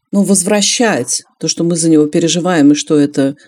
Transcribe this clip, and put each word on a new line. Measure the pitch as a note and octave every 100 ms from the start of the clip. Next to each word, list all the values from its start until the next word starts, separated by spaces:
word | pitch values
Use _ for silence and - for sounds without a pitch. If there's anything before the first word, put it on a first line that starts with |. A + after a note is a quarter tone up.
| _
ну, | G3+
возвращать | F#3+ G3 F#3 G#3 G3 - A3+ D3 C3 - - _
то, | D#3+
что | -
мы | E3+ E3+
за | E3
него | D#3 D3+
переживаем, | E3+ E3 E3+ F3 E3+ C#3+
и |
что | D3 - D#3
эта | C#3+ D3 C3+ C#3+